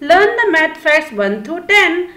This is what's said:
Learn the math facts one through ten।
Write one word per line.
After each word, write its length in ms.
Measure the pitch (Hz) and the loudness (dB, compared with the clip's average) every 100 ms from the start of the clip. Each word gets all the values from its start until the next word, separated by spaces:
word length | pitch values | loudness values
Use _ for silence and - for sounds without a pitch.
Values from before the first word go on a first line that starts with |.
Learn 240 | 294 359 415 | 2 4 4
the 280 | 466 427 320 | 0 0 0
math 200 | 311 - | 0 -2
facts 360 | 311 302 311 202 | 0 0 0 -4
one 260 | 196 208 220 | -4 -4 -8
through 240 | 349 349 | -8 0
ten। 320 | 403 359 349 349 | 2 2 -2 -6